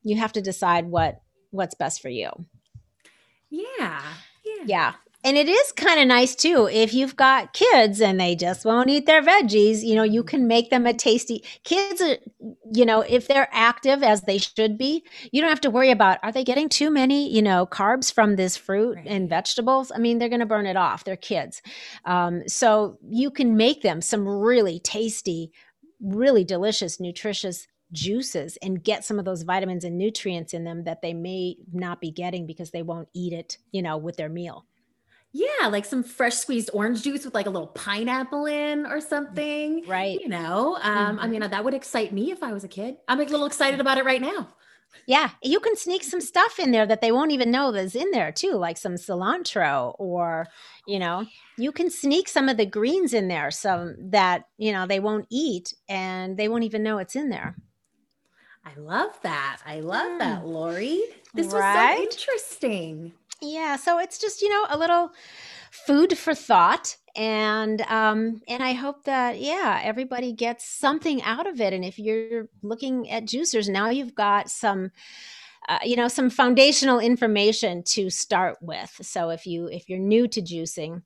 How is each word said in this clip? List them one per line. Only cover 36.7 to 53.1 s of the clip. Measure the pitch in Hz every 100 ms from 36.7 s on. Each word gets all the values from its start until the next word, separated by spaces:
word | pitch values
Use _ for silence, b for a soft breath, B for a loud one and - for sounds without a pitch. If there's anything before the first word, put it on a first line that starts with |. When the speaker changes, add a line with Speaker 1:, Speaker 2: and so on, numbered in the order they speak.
Speaker 2:
orange | - 214 233
juice | 285 277
with, | 277
like, | 220 202
a |
little | 190 160
pineapple | - 202 202 233 262 247 285
in | 294 294 294 294
or | 294 302
something. | 302 294 294 190 302 294 302 320 330
Speaker 1:
Right. | 185 196 196
Speaker 2:
You | 330
know, | 175 165 190 277 349
um, | 208 208 208 -
I |
Speaker 1:
Mm-hmm. | 226
Speaker 2:
mean, | 220 208
that | 196
would | 240
excite | 269 - 247 208
me | 196 269
if | 370
I | 269
was | 202
a | 190
kid. | 190 226 285 -
I'm | 262
a |
little | 285 302 285
excited | - 277 269
about | 269 262
it |
right | 262 262
now. | 262 403 - _ b b b b -
Speaker 1:
Yeah, | 262 277 -
you | 262 370
can | 453
sneak | 415 349 370
some | 285 359
stuff | 285 349 453 -
in | 294
there | 226
that | 214 220
they | 226
won't | 240 311
even | 277 233
know | 247 277
that's | 202 190
in | 233 370
there | 285 156
too, | 156 185 240
like | 170 165
some | 190 175
cilantro | - 180 190 359 330 208 156 139 123 -
or, | 190 175 170 165 165 B B B -
you | 196
know, | 175 175 214 b b -
you | 262
can | 294 349
sneak | - 277 320 381
some | 302 269
of | 226
the | 196
greens | 208 233 370 339